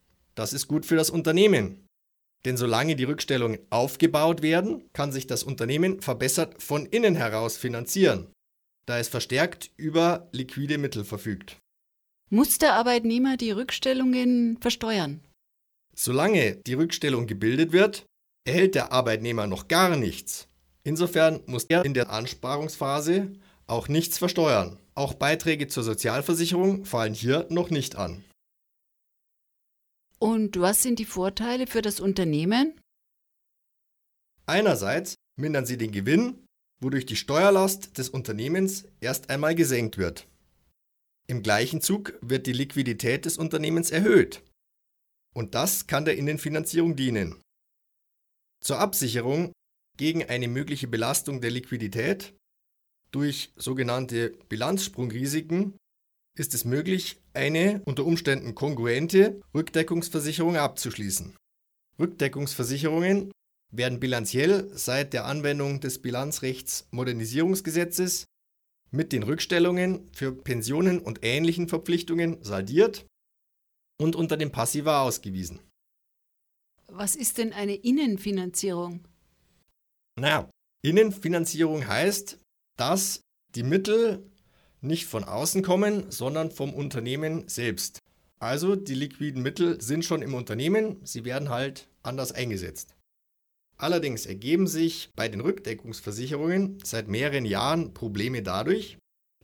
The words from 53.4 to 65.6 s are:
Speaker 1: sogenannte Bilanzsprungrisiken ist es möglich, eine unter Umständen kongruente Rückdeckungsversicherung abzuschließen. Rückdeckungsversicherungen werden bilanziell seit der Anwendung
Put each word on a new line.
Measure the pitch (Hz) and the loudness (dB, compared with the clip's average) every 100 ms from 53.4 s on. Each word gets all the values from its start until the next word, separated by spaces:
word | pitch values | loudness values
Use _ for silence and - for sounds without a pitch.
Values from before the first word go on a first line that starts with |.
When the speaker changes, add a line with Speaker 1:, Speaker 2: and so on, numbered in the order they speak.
| - _ | -10 _
Speaker 1:
sogenannte | - 131 123 123 127 117 117 - _ | -6 -2 -2 -2 -2 -2 -4 -6 _
Bilanzsprungrisiken | 110 127 190 190 - 123 113 135 151 160 170 202 196 _ _ _ _ _ - | -4 -2 -2 -4 -6 -6 -4 -2 -4 -2 -2 -2 -4 _ _ _ _ _ -8
ist | 139 | -6
es | 117 | -4
möglich, | 120 135 160 190 - - _ | -2 -2 0 -2 -2 -12 _
eine | 139 139 160 185 208 | -4 0 2 2 0
unter | 196 139 | -4 -2
Umständen | 143 165 170 135 120 107 | 0 2 2 0 -2 -4
kongruente | 143 135 117 120 165 190 208 202 - | -4 0 0 0 4 6 6 4 -6
Rückdeckungsversicherung | 151 156 160 160 170 170 160 147 156 165 170 | -4 0 0 0 -2 -2 -4 -4 0 2 2
abzuschließen. | 143 139 123 104 104 95 90 - _ _ _ _ _ _ | 0 -2 -8 -6 -4 -4 -6 -16 _ _ _ _ _ _
Rückdeckungsversicherungen | 170 170 139 139 143 - 120 139 156 160 175 196 - - _ _ _ | -4 0 -4 -2 -6 -4 -4 -2 0 2 2 2 0 -14 _ _ _
werden | 110 123 123 | -4 -2 -2
bilanziell | 131 123 104 123 156 196 190 | -2 -2 0 2 4 4 2
seit | - - 131 139 | -6 -2 -2 -2
der | 123 113 | -4 -4
Anwendung | 143 143 147 | -2 -2 -2